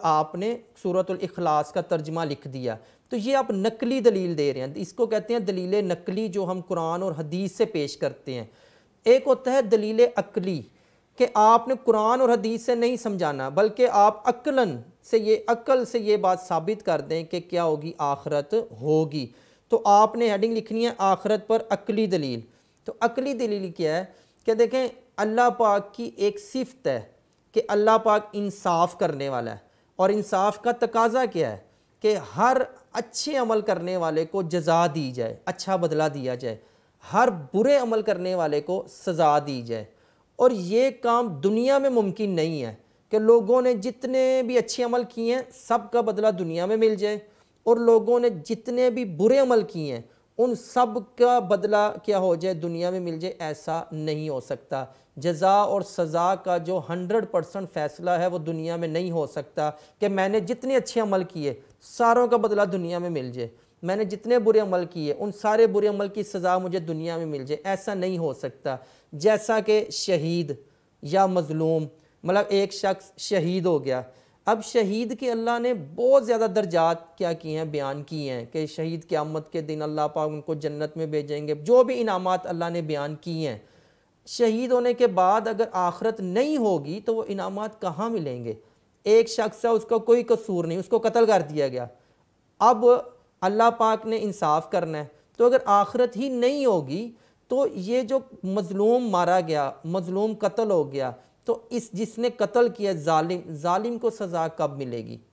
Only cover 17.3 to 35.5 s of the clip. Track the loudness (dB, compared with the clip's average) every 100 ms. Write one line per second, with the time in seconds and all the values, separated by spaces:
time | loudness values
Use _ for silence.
17.3 | -8 -4 -2 0 -2 -4 -4 -2 -2 -2
18.3 | -4 -2 -2 -4 -6 0 2 2 -4 -10
19.3 | -14 _ _ -2 2 6 6 6 4 0
20.3 | 2 0 -2 -4 -2 -2 0 0 0 0
21.3 | -2 2 0 0 -4 -2 -2 0 -2 -2
22.3 | -6 -10 _ _ _ -14 -2 -2 0 -4
23.3 | -2 -4 -4 -6 -4 -2 -2 -4 -14 _
24.3 | _ 0 2 2 2 -2 -6 _ -4 0
25.3 | 4 2 4 2 2 -2 -10 -10 -2 -2
26.3 | -2 -8 -6 -6 -6 -4 -4 -6 _ _
27.3 | _ _ -2 0 2 4 4 4 2 0
28.3 | -6 -6 -4 0 2 2 0 -2 -2 -4
29.3 | -4 -6 -10 _ _ _ 0 2 2 0
30.3 | 0 0 0 -2 0 0 2 2 2 0
31.3 | -2 -4 -4 -16 _ _ _ 0 0 -4
32.3 | 2 4 4 0 -8 _ -8 -8 -6 -4
33.3 | -2 0 0 0 -2 -2 -2 0 -2 -2
34.3 | -4 -2 -2 2 4 2 0 -6 -4 -6
35.3 | -6 -10